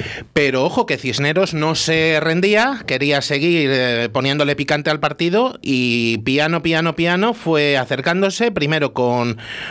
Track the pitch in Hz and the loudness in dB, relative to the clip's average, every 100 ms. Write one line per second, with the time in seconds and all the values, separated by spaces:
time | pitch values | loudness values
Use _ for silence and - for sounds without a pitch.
0 | - - - 156 139 131 165 - - 139 | -10 -12 -4 0 2 2 0 0 -2 -2
1 | 131 120 143 170 190 160 156 156 - 160 | -4 -2 0 0 0 0 0 0 0 2
2 | 160 156 160 165 196 208 254 254 - 131 | 2 2 0 2 2 2 2 -2 -4 -2
3 | 143 139 - 139 170 170 135 131 127 117 | 2 0 0 0 2 2 2 2 2 0
4 | 117 127 135 147 143 143 139 151 156 151 | -2 -2 0 0 0 0 -2 -2 -2 -2
5 | 147 147 170 208 254 - - 131 123 120 | -2 -2 0 0 0 -4 -2 0 0 0
6 | 117 113 120 139 156 165 165 160 165 160 | 0 -2 0 0 0 0 0 0 0 0
7 | 170 180 226 226 165 151 147 135 123 135 | 0 2 0 -2 0 2 2 2 0 -2
8 | 165 180 190 185 233 180 143 156 135 - | 0 0 0 0 -2 0 0 2 0 0
9 | 123 123 120 110 - - - | 0 2 0 -4 -10 -12 -12